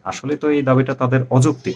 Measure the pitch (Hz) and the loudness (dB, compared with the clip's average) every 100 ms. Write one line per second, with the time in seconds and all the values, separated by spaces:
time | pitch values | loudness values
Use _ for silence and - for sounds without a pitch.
0 | 95 - 131 147 151 147 131 131 131 131 | -12 -10 -6 -4 -2 0 2 2 0 -2
1 | 127 131 127 127 151 143 - | 0 0 2 2 2 0 -6